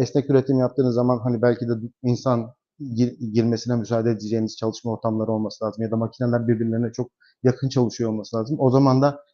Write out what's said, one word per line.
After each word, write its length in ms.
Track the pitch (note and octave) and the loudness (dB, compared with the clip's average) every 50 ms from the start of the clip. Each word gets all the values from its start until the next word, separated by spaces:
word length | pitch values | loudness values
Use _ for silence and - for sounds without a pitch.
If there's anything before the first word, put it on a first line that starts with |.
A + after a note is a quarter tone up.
| C3 | -2
esnek 280 | A#2+ - D3 C3 - | 0 0 -2 0 4
üretim 280 | C#3 C3+ B2+ - C3+ C3 | 2 2 4 4 2 2
yaptığınız 360 | B2+ B2 - - C3+ B2+ A#2 | 2 0 0 2 2 2 2
zaman 240 | A#2+ B2 B2 B2+ A#2+ | 2 2 2 2 0
hani 240 | G#2+ B2+ A#2+ A2+ A#2 | 0 -2 0 2 2
belki 260 | B2 A#2+ - B2+ A#2 | 2 2 2 0 -2
de 40 | A#2+ A2 A2 B2 - _ - | -2 -4 -4 -10 -14 _ -2
insan 480 | B2 A#2+ A2+ - C3+ B2+ A#2 A2+ A#2 B2 _ _ _ _ _ | -2 -2 0 0 0 0 0 -2 -6 -12 _ _ _ _ _
gir-, 540 | D3+ C3+ A#2 A2 B2 A#2+ A#2+ - A#2+ A2 G#2 | -10 -8 0 0 0 0 0 -6 -10 -2 0
girmesine 440 | A#2 A2+ A#2 A#2 A2 - A#2+ B2 | 2 2 2 0 -2 -2 -2 -2
müsaade 340 | A#2+ G#2+ G2 A#2+ A2+ A2 A#2 | -2 -2 -2 -2 0 2 0
edeceğiniz 460 | A2+ G#2 G#2 G#2 A2 A2+ A2 G#2+ - | 0 -2 -2 -4 -2 -2 -2 -2 -4
çalışma 360 | - A2+ A2 G#2+ - - A#2+ A2+ | -4 -6 -6 -6 -4 -6 -6 -6
ortamları 400 | G#2+ - A2+ A2 A2 A2 G#2+ A2+ | -2 -2 -2 -2 -2 -2 -2 -2
olması 320 | G#2+ G#2+ G#2 - - A2+ | -2 -2 -6 -6 -6 -6
lazım 200 | G#2+ G2+ - A2+ | -6 -4 -4 -4
ya 60 | A2 | -4
da 60 | A2 | -2
makineler 520 | A2 A2+ A2 - - B2 A#2+ A#2+ A#2+ A#2 A2+ | -2 -2 -4 -4 -4 -2 0 0 0 2 0
birbirlerine 440 | A#2+ A2 A2+ A2+ A2+ A2+ A#2+ A#2 A#2 | 0 0 0 -2 -2 -2 -2 -4 -4
çok 180 | - B2 - _ _ _ _ _ _ - | -6 -8 -8 _ _ _ _ _ _ 0
yakın 260 | B2+ A#2+ - - C3 | 0 0 0 -4 -2
çalışıyor 420 | - C3 B2 A2 - - A#2+ A2+ | 0 2 0 0 0 -2 -4 -4
olması 260 | A2 A2 G2+ - - | -2 -4 -8 -6 -6
lazım. 200 | A2+ A2 A2+ D#3 - | -6 -4 -4 -2 0
O 100 | C#3+ C3 | 2 4
zaman 320 | A#2+ C3+ C#3 C#3 B2+ C3 C3+ | 4 6 6 6 4 4 4
da 180 | C#3+ D3 C#3+ - _ | 2 0 -2 -14 _